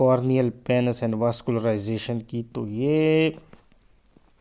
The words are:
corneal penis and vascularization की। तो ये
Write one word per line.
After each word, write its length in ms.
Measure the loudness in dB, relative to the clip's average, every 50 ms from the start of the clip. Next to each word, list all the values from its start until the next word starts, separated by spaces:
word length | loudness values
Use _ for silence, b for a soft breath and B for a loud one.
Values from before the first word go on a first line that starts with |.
corneal 500 | 2 4 4 2 2 2 2 2 2 0 -2 -4 -4 0
penis 340 | 0 2 2 0 -2 -2 -2
and 100 | -2 -2
vascularization 1080 | 0 0 0 -2 -2 -4 -2 -2 0 0 0 -2 -2 -2 -4 -4 -4 -4 -4 -6 -6 -6
की। 200 | -8 -8 -8 -8
तो 240 | -8 -8 -8 -8 -6
ये 720 | -4 -4 -2 0 2 2 2 4 4 4 2 2 -2 -6 -18 -20 -20 -20 _ _ -20 _ _ _ _ _ _ _ _ -20 _ _ _ _